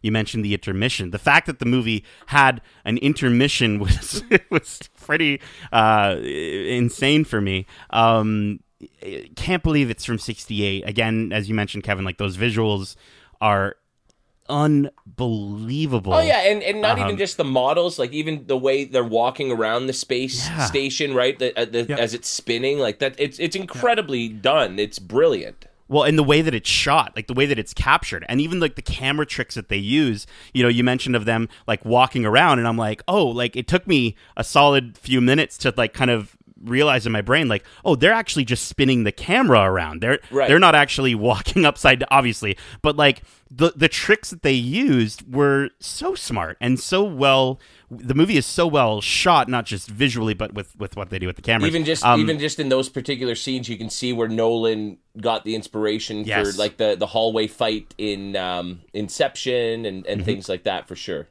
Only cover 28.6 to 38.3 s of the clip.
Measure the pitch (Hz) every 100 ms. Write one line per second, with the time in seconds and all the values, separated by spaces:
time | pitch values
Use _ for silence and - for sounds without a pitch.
28.6 | 160 - - - 135 147 151 - 123 -
29.6 | 101 101 101 139 143 104 - - - 127
30.6 | 120 120 123 127 - 120 107 113 113 -
31.6 | - 110 110 120 127 131 110 117 170 135
32.6 | 117 113 110 110 - 196 151 120 120 127
33.6 | 120 - - 160 117 - _ - 113 147
34.6 | 143 139 123 - - 127 123 143 151 -
35.6 | 135 117 113 - 127 120 101 _ _ _
36.6 | 113 123 147 131 113 110 101 139 143 104
37.6 | - - - 139 160 226 220